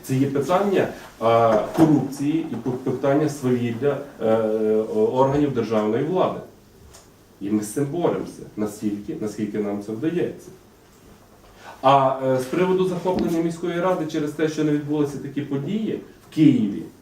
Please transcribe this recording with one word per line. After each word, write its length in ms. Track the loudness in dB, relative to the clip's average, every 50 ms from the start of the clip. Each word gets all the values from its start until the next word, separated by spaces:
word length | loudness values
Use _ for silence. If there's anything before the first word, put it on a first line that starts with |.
| -4
це 120 | -2 0
є 120 | 0 0 0
питання, 600 | 0 -2 0 2 2 2 2 4 2 2 2 0 -4 -12 -16 -20 -12 -2
а, 400 | 2 4 4 6 6 6 4 4 2 0 4 4
корупції 680 | 6 6 6 2 2 -2 -6 -4 -2 0 0 0 -2 -4
і 40 | -8
по-, 160 | -6 -4 -4
питання 580 | -4 -4 -4 -4 -4 0 0 2 2 2 2 0
свавілля, 680 | -2 -2 0 0 0 0 0 -2 -4 0 0 0 -2 -2 -6 -12 -12 -4
е, 140 | 0 2 2 2 2 0 0 0 2 2 2 2 0 0 0
о-, 160 | 2 2 2 4
органів 400 | 4 2 4 4 2 0 0 0
державної 500 | -2 -2 0 0 0 0 0 0 0 -2
влади. 360 | 0 0 0 0 0 -2 -6 -12 -16 -20 -20 -20 -20 -20 -20 -20 -20 -20 -20 -20 -20 -20 _ _ _ -18 _
І 80 | -6 -2
ми 140 | -2 -2 -2
з 100 | -2 -4
цим 120 | -4 -4
боремося, 560 | -2 -2 -2 0 0 0 -2 -6 -8 -12 -16 -18 -14 -6 -6
настільки, 580 | -6 -6 -6 -6 -6 -4 -4 -6 -8 -10 -10 -8
наскільки 380 | -8 -8 -6 -6 -6 -4 -4 -4
нам 240 | -4 -4 -4 -6 -6
це 80 | -8
вдається. 580 | -8 -4 -4 -2 -2 -2 -2 -4 -6 -12 -18 -20 -20 -20 -20 -20 -20 _ _ _ -20 _ -20 -20 -20 -20 -20 _ -20 -20 -20 -20 -20 -20 -20 -20 -18 0
А, 340 | 4 6 6 6 6 4 0 0 0
е, 140 | 0 0 0
з 40 | 0
приводу 440 | -2 0 0 2 2 2 2 2 0
захоплення 520 | -2 -2 -2 -2 0 0 0 0 0 0
міської 400 | 0 -2 -2 -4 -6 -4 -2 0
ради 240 | 0 0 0 0 -2
через 260 | -4 -2 -4 -4 -4
те, 180 | -2 -2 -2 -2
що 140 | 0 0 0
не 80 | 0
відбулися 460 | 0 0 0 -2 0 0 0 -2 -2 -8
такі 240 | -10 -8 -6 -6
події 580 | -6 -4 -4 -4 -4 -2 -4 -2 -2 -4 -4 -6 -8 -14 -20 -20 -20 -8
в 60 | 2
Києві 460 | 6 6 8 8 6 2 0 -2 -6 -10 -12 -16 -20